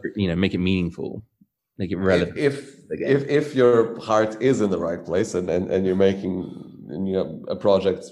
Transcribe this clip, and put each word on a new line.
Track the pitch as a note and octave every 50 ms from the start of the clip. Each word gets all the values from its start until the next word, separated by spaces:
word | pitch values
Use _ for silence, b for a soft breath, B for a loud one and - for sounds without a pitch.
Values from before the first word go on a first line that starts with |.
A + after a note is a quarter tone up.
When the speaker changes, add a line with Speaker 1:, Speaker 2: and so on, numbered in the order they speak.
| - - -
Speaker 1:
you | G#2+ G2+ F2+
know, | E2 F2
make | F#2+ F#2 G2+
it | F2+
meaningful, | F2+ F#2 F#2+ F#2 F2 E2+ E2+ - - C2 - - - _ _ _ _ _ _ _ _ _ _ -
make | G2 E2+
it | F#2+ F2
relevant | G2 F#2+ F#2 F2+ F2+ E2 D#2 -
Speaker 2:
if, | D3 C#3+ C#3
if, | - - - -
Speaker 1:
to | - - -
the | - -
game. | - - C#3 C#3+
Speaker 2:
if, | C#3 -
if | C#3+ D3 D3 D3 C3+
your | C3 B2 A#2+ A#2+ A2+ A2 - - -
heart | - - A2 G#2+ G#2+ G#2+ - -
is | B2 C3+ C3 G#2
in | G#2 G2
the | F#2 E2+
right | E2+ E2 F2 F2+ -
place | - E2 F#2+ A2+ - -
and, | F2+ F2+ E2
and, | E2 F2+ F#2+ -
and | - F#2+ F#2+
you're | F#2 F2+
making, | F#2+ G2 F#2+ G2 G2 - F#2+ F#2 F#2 E2 - - - - - - - - -
you | C2+ E2 G2 F#2+ F#2+
know, | F#2+ D#2 D2+ - - - -
a | -
project | - - G#2 G2 F#2+ F#2 G2 F2+ - - -